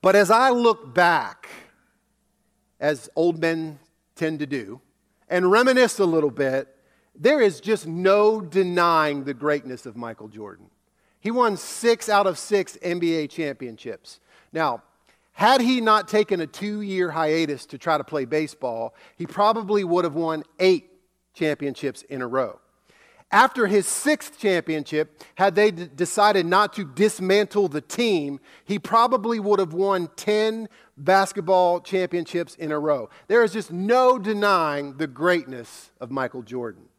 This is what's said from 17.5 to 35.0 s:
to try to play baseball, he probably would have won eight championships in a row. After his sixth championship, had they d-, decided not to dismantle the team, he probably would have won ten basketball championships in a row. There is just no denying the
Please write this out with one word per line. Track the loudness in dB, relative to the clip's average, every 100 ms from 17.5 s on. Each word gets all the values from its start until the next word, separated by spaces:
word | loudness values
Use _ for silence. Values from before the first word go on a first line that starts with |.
| -4 -10
to | -10
try | -2 -2
to |
play | -2 -6 -4
baseball, | -4 -4 -8 -8 -6 -8 _ -20 _
he | -12
probably | 0 2 2 0 -2
would | 0 0
have | 0 -2
won | -4 -4 -8 _
eight | 2 2 -2 _ _ _ _
championships | -4 -4 -2 -6 -6 -8 -10
in | -14 -10
a | -6
row. | -4 -4 -8 _ _ _ _ _ _ _
After | 4 4 2 0
his | 2 0
sixth | -4 -2 -2 -4 -4
championship, | 0 0 -2 -6 -4 -4 -4 _ -20 0
had | 0 4
they | 2
d-, | 2 -14 -6
decided | -4 2 2 4 2
not | 2 2
to | -2
dismantle | -12 0 0 0 0 2 2 0 -2
the | -2
team, | -8 -4 0 0 -2 -10 _ -20 _
he | -8
probably | 0 2 2 0 -2 -4
would | 0 0
have | 0
won | -2 0 0 -4 -8
ten | -2 0 0 -4 -10 _ _ _
basketball | 2 2 2 -4 0 2 4 0
championships | -2 -4 -2 -4 -4 -6 -8 -8
in | -6
a | -4
row. | -2 -2 -4 -18 _
There | 2
is | 2
just | 0 -8
no | -6 0 4 4 2
denying | 0 0 2 2 2 -2 -6
the | -6